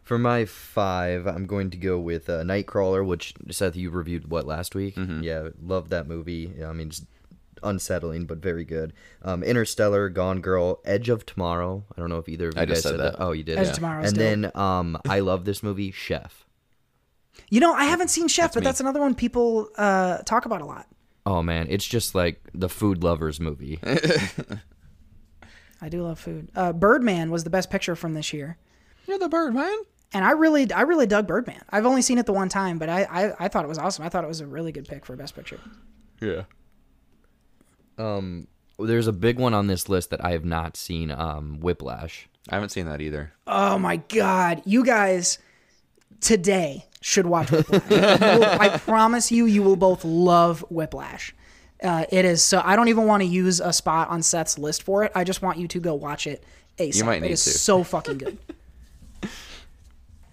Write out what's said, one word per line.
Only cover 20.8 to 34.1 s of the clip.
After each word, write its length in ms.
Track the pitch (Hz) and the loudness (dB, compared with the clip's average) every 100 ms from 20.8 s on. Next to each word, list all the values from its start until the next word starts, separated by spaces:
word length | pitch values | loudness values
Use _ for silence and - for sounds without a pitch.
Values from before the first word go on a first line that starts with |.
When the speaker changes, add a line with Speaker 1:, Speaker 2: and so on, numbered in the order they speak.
| - _ _ _ 101 | -18 _ _ _ -2
Speaker 1:
Oh, 160 | 87 | 0
man, 240 | 85 82 82 | 0 -2 -2
it's 160 | 101 - | -4 -2
just, 280 | 117 - | -4 -2
like, 260 | 92 87 80 - | 0 0 -2 -10
the 160 | 87 90 | -6 -6
food 340 | - 104 90 | 0 0 2
lover's 340 | 85 80 80 78 | 0 0 -2 -4
movie. 380 | 82 69 69 80 | -6 -8 -10 -8
Speaker 2:
<laughs> 40 | - 151 156 165 - - - 107 - _ - - - - - - - - _ - | -2 0 2 0 -2 -8 -12 -12 -14 _ -20 -20 -20 -20 -20 -20 -20 -20 _ -16
Speaker 3:
I 80 | 156 | -10
do 120 | 175 | -6
love 160 | 170 160 | -6 -8
food. 320 | 170 160 160 - | -10 -12 -8 -2
Uh, 160 | 180 | -2
Birdman 580 | 170 202 277 240 175 160 | 4 4 6 4 0 -2
was 140 | 170 | -4
the 60 | 165 | -2
best 180 | 185 185 | -2 -2
picture 240 | 196 - | -4 -4
from 200 | 165 165 | -4 -4
this 180 | 156 151 | -6 -6
year. 240 | 151 143 170 _ _ _ _ - | -8 -10 -14 _ _ _ _ -8
Speaker 2:
You're 120 | 392 | -4
the 100 | 349 | 0
Birdman. 480 | 330 311 240 339 427 403 _ _ | 0 0 0 -2 -4 -8 _ _
Speaker 3:
And 100 | 196 | 2
I 60 | 190 | 4
really, 420 | 311 320 302 247 | 6 6 4 2
I 80 | 175 | 2
really 240 | 269 330 220 | 2 4 4
dug 200 | 208 190 | 2 2
Birdman. 340 | 190 247 - - | -2 -4 -10 -4
I've 160 | 202 | 2
only 160 | 240 262 | 4 4
seen 160 | 254 247 | 2 2
it 80 | |
the 80 | 240 | 2
one 160 | 190 190 | 0 0
time, 300 | 196 190 170 | 0 -2 -2
but 100 | 160 | -2
I, 140 | 180 | -2
I, 400 | 196 175 202 - | 0 0 -2 -2
I 40 | 190 | -4
thought 160 | 208 147 | -2 -4
it 20 | |
was 80 | - | -4
awesome. 300 | 185 190 | -4 -4
I 20 | |
thought 160 | 165 | -6